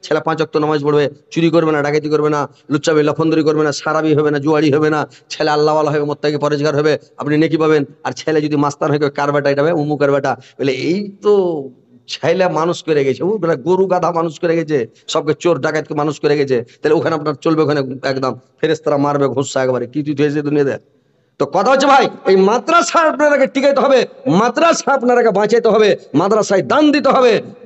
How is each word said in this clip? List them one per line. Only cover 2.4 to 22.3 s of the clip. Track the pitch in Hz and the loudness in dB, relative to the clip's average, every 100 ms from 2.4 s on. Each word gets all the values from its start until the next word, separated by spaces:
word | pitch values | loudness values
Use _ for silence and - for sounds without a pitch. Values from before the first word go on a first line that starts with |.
| 131 _ - | -4 _ -6
লুচ্চামি | 143 165 156 | -2 0 2
লফন্দরি | 151 147 160 156 | 0 0 0 0
করবে | 151 156 | 0 0
না, | 151 | 0
সারাবি | 135 156 156 156 147 | -2 -4 -2 2 2
হবে | 151 | 2
না, | 147 | 0
জুয়ারি | 147 156 160 | 0 2 2
হবে | 151 151 | 2 0
না, | 151 123 - - | -2 -4 -12 -16
ছেলে | - 156 | -6 -2
আল্লাহওয়ালা | 151 151 156 151 | 0 2 2 0
হবে, | 151 | -2
মোত্তাকি | 147 143 151 147 | -4 -4 -4 -2
পরেজগার | 147 147 151 147 | -2 -2 0 0
হবে, | 151 139 - - | 0 0 -6 -10
আপনি | 135 151 | -2 0
নেকি | 160 156 | 2 2
পাবেন। | 156 156 135 - | 2 2 0 -8
আর | 131 | -10
ছেলে | - - 160 | -8 -2 -2
যদি | 151 147 | 0 -2
মাস্তান | 143 - 156 | -2 -2 -2
হয়, | 147 147 | 0 -2
কার | 143 143 | -2 -2
বেটা | 143 143 | 0 0
এটা | 139 | 0
হবে, | 151 | 0
অমুকের | 170 147 143 143 | 0 -2 -2 0
বেটা, | 139 135 120 - - | 0 -2 -6 -10 -6
বলে, | 135 | -4
"এই | 135 135 196 202 - | -2 -2 -4 -6 -6
তো | 208 202 180 156 131 - _ - - | 0 2 0 -4 -10 -18 _ -20 -16
ছেলে | - 147 185 180 | -6 -2 0 0
মানুষ | 156 170 165 | 0 -2 -4
করে | - 151 135 | -2 0 0
গেছে, | 123 | -2
ও | 175 214 | -2 -2
বেটা | 165 156 | -2 -2
গরু | 156 185 190 | 0 0 2
গাধা | 180 165 | 0 0
মানুষ | 170 165 147 | -2 -4 -4
করে | 170 165 | -2 -2
গেছে, | 156 143 113 _ - | 0 -2 -4 _ -6
সবকে | 156 151 | -4 -2
চোর | 147 175 156 | -2 0 0
ডাকাতকে | 156 151 147 | -2 -4 -6
মানুষ | 147 151 143 | -4 -4 -2
করে | 147 147 | -2 0
গেছে", | 135 123 110 _ | 0 -2 -4 _
তাহলে | 147 165 | 0 0
ওখানে | 160 160 | 0 -2
আপনার | 151 | -4
চলবে, | 135 165 156 | -2 -2 0
ওখানে | 143 147 131 131 | 0 0 -4 -6
একদম | 135 135 131 127 _ - | -6 -4 -4 -6 _ -6
ফেরেস্তারা | 156 151 151 143 | -4 -2 -2 0
মারবে | 143 143 139 | 0 0 0
ঘুষা | 120 135 131 | -2 -4 -2
একবারে, | 131 123 120 | -2 -2 -4
"কি | 147 | -6
তুই | 147 143 | -6 -2
হয়েছে | 147 147 | 0 0
দুনিয়াতে?" | 147 147 135 107 _ _ _ _ _ - | -2 0 -2 -4 _ _ _ _ _ -8
তো | 147 | -2
কথা | 185 214 | 0 2
হচ্ছে | 269 277 | 2 4
ভাই, | 269 190 - | 4 2 -4
এই | - | 0